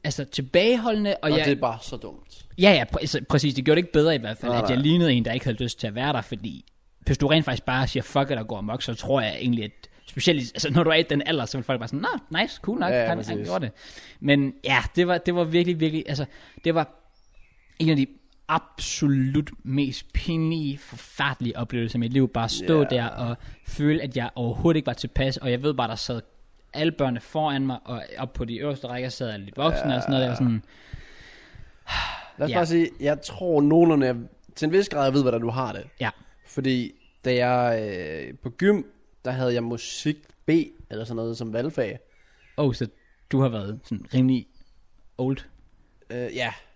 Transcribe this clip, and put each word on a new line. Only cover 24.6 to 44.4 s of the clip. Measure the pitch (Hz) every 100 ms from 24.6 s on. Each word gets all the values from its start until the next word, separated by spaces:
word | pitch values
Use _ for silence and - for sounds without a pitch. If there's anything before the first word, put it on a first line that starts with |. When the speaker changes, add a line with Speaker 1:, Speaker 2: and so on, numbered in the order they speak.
| 165 156
Speaker 1:
ikke | 135
var |
tilpas, | 120 123 - 135 127
og | 131
jeg | 123
ved | 147
bare, | 131 117
der |
sad | 110 - 120 - _ - _ _
alle | 143 160
børnene | 156 135 120
foran | - 156 156 139 135
mig, | 123
og | - 120 - -
op | 127
på | -
de | 117 117
øverste | 147 139 123
rækker | 123 127
sad | - 120
alle | 104 98
de | 131
voksne | 151 139 127 123
og |
sådan | -
noget | 135
der, | 127
Speaker 2:
Ja. |
Speaker 1:
sådan. | 120 123 110 - - - - - - - - - - - _ - - - - - -
Speaker 2:
Lad | 151
os |
Speaker 1:
Ja. | 175
Speaker 2:
bare | 165
sige, | 170 170 -
jeg | 143 147
tror | - - 180 151
nogenlunde, | 147 165 170 151 127
jeg, | 120 117 _ - -
til | 156
en |
vis | 185 196
grad, | 147
jeg | 135
ved, | 139
hvordan | 127 117
du | 117
har | 120 123
det. | 101 - -
Speaker 1:
Ja. | 113 - - - -
Speaker 2:
Fordi | - 131 127 117 - _ _
da | 131 123 123
jeg, | 123 120 113 107 92
øh, | 78 78 64 -
på | 127
gym, | - 190 208 - _ _ _
der | 127
havde | 127 127
jeg | 120
musik | 117 120 - - 151 151 - _ -
B, | 165 147 - -
eller | 107
sådan | 113 113
noget, | 117 113
som | 117
valgfag. | 113 139 156 110 - _ _ _ _ _ -
Speaker 1:
Oh, | 143
så | 120 113 _ _ _ _
du | 135
har | 131
været | 113 98 110
sådan | - 110 -
rimelig | 131 131 127